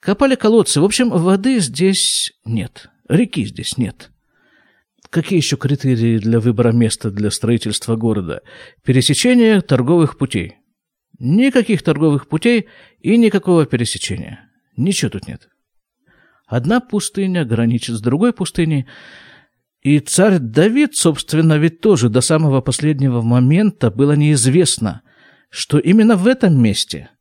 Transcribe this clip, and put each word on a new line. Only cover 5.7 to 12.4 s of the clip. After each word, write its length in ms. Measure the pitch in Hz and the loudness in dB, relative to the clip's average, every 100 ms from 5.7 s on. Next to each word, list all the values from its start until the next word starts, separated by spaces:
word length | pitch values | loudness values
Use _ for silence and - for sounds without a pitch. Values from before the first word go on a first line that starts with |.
| 143 131 123 117 113 | -2 0 0 0 0
для 200 | 104 117 | 0 0
выбора 340 | 113 110 120 | 2 2 2
места 380 | 117 113 - 110 | 2 0 -2 -8
для 200 | 98 104 | -4 -4
строительства 680 | - 113 117 113 104 - 113 | -4 -2 -2 -2 -8 -6 -4
города? 460 | 113 104 87 50 - - - _ | -2 -2 -4 -10 -14 -20 -20 _
Пересечение 760 | - 131 123 - 247 247 226 208 | -2 0 2 0 2 4 4 2
торговых 560 | - 180 127 170 156 - | 0 -2 2 2 2 -2
путей. 380 | 131 107 85 - _ _ _ _ _ _ | -6 -4 -8 -12 _ _ _ _ _ _
Никаких 640 | 123 180 269 254 220 196 | 0 2 2 2 0 -2
торговых 460 | - 143 160 147 - | 0 0 0 0 -2
путей 400 | 156 | -2